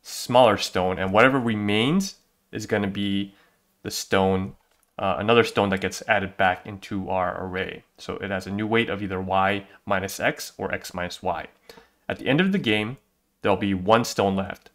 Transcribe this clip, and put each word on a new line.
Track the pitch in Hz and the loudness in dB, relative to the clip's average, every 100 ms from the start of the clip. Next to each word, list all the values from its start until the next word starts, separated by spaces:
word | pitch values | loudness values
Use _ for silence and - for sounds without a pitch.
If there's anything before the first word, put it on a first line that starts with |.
smaller | - - - 123 123 98 | -14 -12 2 6 6 4
stone, | - 95 92 90 | 0 -2 0 0
and | 95 | 2
whatever | 101 127 135 | 6 6 4
remains | 117 107 104 107 123 180 190 - _ _ _ | 0 -2 0 2 2 2 0 -8 _ _ _
is | - 107 | -12 -2
gonna | 107 101 | -2 -2
be | 98 101 98 101 _ _ _ _ _ | -4 -2 -2 -4 _ _ _ _ _
the | - | -10
stone, | - - 98 95 95 95 - _ _ _ - | -8 0 4 4 2 -4 -10 _ _ _ -4
uh, | 98 73 | -2 0
another | 104 117 110 | 4 4 4
stone | - 101 | 2 2
that | 95 | 0
gets | 95 - - | -2 -6 -6
added | 104 95 - | -4 -4 0
back | 95 90 - | 0 0 -8
into | 98 - 101 92 | -14 -10 -8 -4
our | 92 90 90 92 | -2 -2 -4 -6
array. | 92 90 - _ _ | -6 -8 -10 _ _
So | - 92 | -12 -8
it | 98 | -6
has | 95 95 | -6 -6
a | |
new | 101 107 | -6 0
weight | 113 117 | 0 0
of | 98 | -4
either | 98 95 | -4 -6
y | 92 95 95 101 - - - | -2 2 2 0 -6 -16 -2
minus | 98 95 - | -2 -2 -2
x | 117 - - - | -2 -2 -12 -8
or | 98 | -6
x | 92 - | -6 -8
minus | 90 90 - | -8 -8 -6
y. | 92 80 - _ - - _ _ - | -6 -6 -10 _ -20 -20 _ _ -8
At | 95 | -4
the | - | 0
end | 143 | 2
of | 190 | 2
the | 196 | 0
game, | 123 107 107 131 _ _ _ _ | 0 0 -2 -8 _ _ _ _
there'll | 107 95 | 0 2
be | 101 | 0
one | 92 90 113 | -2 4 4
stone | 120 - 98 95 | 4 2 2 2
left. | 95 - - | -4 -10 -16